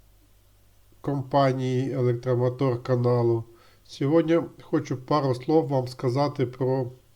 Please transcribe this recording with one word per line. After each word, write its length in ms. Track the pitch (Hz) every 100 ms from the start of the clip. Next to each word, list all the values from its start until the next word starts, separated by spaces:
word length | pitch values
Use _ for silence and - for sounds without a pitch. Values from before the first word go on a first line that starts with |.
| _ _ _ _ _ _ _ _ _ _
компанії 920 | - 139 127 143 135 131 127 127 131
Електромотор 880 | 131 123 120 131 120 123 123 139 120
каналу. 640 | - 123 123 123 117 117 113 - - -
Сьогодні 540 | - - 139 165 160 165 165 -
хочу 340 | - 156 131 127
пару 380 | - 151 139
слов 340 | 123 - 160 139
вам 200 | 135 123
сказати 580 | - 131 131 143 139 120
про 460 | - 131 135 123 - _